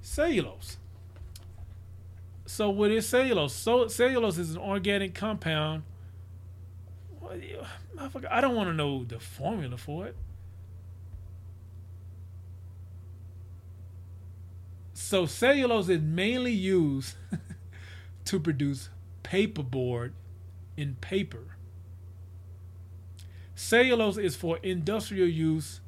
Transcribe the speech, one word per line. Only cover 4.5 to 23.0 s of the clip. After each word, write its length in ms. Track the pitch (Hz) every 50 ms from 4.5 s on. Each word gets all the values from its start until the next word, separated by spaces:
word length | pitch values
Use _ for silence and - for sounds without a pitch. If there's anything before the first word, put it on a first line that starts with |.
| 156
an 20 | 175
organic 560 | - 202 196 202 175 202 202 202 196 190 170
compound. 720 | - 202 220 214 - - 165 160 151 151 156 156 156 151 - - - - - - - - - - - - - - - - - - - - - - - - - - -
What, 180 | - - - - - - - - - - - - - - -
motherfucker, 340 | - 269 269 - 277 254 -
I 100 | - 233
don't 160 | 277 269 240
wanna 160 | 226 202 180
know 320 | 165 156 147 143 139 135 123
the 160 | 117 117 113
formula 560 | - - - - 135 165 226 226 151 123 123
for 300 | 117 - - 147 160 190
it. 100 | 233 - - - - - - - - - - - - - - - - - - - - - - - - - - - - - - - - - - - - - - - - - - - - - - - - - - - - - - - - - - - - - - - - - - - - - - - - - - - - - - - - - - - - - - - - - - - - - - - -
So 340 | - - - - - 190 180
cellulose 600 | 156 - - 233 254 285 285 262 240 233 220 190 170
is 120 | 185 160
mainly 520 | 151 151 160 170 190 214 247 254 247 247
used 640 | 240 202 185 190 190 185 165 147 139 135 127 - - - - -
<laughs> 920 | - - - - - - - - - - - - - - - - - - -
to 120 | - - 190
produce 520 | 151 170 156 131 147 143 139 131 - - - - - - - - -
paperboard 880 | - - 190 214 220 220 - 147 123 127 131 127 123 123 120 120 127 - - - - - - - - - - - - -
in 200 | - 147 143 131
paper. 600 | 123 - - 190 196 196 - - 113 120 - - - - - - - - - - - - - - - - - - - - - - - - - - - - - - -